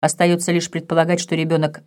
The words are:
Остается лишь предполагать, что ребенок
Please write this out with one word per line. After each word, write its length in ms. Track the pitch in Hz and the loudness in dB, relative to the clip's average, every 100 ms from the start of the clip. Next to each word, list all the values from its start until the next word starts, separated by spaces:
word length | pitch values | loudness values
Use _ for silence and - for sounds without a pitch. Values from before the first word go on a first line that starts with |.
Остается 500 | 165 - 175 175 175 | -2 0 2 2 0
лишь 180 | 175 170 | -2 -2
предполагать, 500 | 170 160 165 165 175 | -8 -2 0 2 0
что 140 | - | -2
ребенок 480 | 160 160 160 156 151 | -2 0 0 0 -4